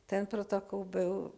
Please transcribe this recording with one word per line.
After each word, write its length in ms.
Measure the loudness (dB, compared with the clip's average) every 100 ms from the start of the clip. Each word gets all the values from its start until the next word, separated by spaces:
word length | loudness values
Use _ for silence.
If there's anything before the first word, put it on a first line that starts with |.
| -2
ten 200 | 0 0
protokół 580 | -2 0 0 0 -6 -2
był 460 | 2 2 2 -4